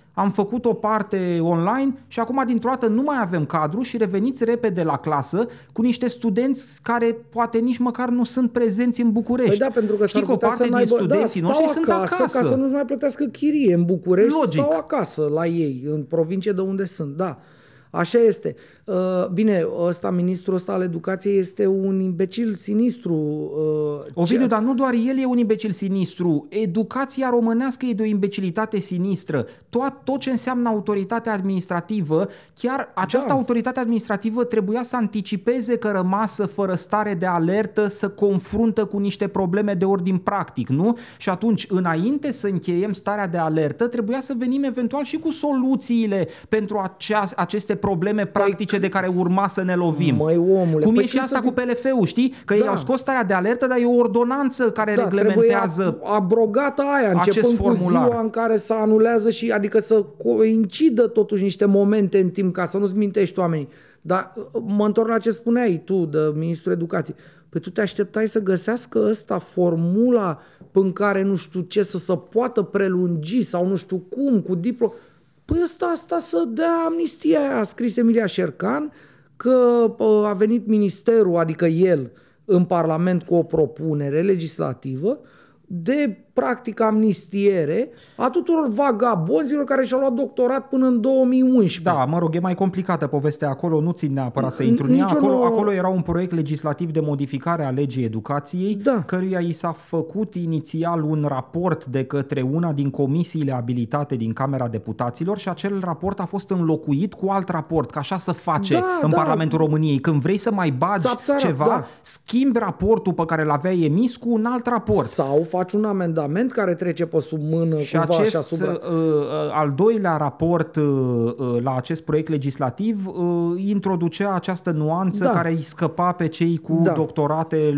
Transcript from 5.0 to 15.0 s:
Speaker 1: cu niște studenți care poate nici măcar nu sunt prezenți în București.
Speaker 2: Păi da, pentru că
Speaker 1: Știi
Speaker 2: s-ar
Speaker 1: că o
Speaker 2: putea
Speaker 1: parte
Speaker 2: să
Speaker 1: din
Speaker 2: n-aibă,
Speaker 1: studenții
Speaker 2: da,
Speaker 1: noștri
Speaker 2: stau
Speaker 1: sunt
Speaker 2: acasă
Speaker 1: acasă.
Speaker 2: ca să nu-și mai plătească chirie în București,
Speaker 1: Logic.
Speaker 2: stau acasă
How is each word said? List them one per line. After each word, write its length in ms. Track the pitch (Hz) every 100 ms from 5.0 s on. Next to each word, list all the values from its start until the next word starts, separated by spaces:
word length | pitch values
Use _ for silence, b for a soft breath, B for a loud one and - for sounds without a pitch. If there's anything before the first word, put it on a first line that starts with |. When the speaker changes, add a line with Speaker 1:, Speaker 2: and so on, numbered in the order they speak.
| - 147 127 175 240 B B
Speaker 1:
cu 100 | -
niște 260 | 240 240 -
studenți 760 | - 226 196 262 269 - -
care 240 | - 233 233 233 -
poate 280 | 226 240 226
nici 200 | 240 240
măcar 320 | 247 247 247
nu 140 | 247
sunt 280 | 240 - 240
prezenți 500 | 240 233 196 247 240
în 100 | 240
București. 460 | 220 226 240 247 208
Speaker 2:
Păi 100 | 262
da, 60 |
pentru 220 | - 214 208
că 100 | 208
Speaker 1:
Știi 140 | -
Speaker 2:
s-ar 80 | 196
Speaker 1:
că 40 |
o 20 |
Speaker 2:
putea 140 | 233 226
Speaker 1:
parte 160 | 233
Speaker 2:
să 60 | 240
Speaker 1:
din 80 | 247
Speaker 2:
n-aibă, 180 | 240 233
Speaker 1:
studenții 460 | 185 196 226 196
Speaker 2:
da, 60 | 165
Speaker 1:
noștri 200 | 285 320
Speaker 2:
stau 160 | 302
Speaker 1:
sunt 100 | 330 339
Speaker 2:
acasă 180 | - -
Speaker 1:
acasă. 240 | 269 262
Speaker 2:
ca 60 | 240
să 80 | 262
nu-și 160 | 269
mai 140 | 277 247
plătească 380 | 277 285 - 285
chirie 480 | - 294 302 247
în 100 | 175
București, 540 | 170 180 180 185 254 311
Speaker 1:
Logic. 180 | 247 151
Speaker 2:
stau 160 | 294 320
acasă 520 | 294 294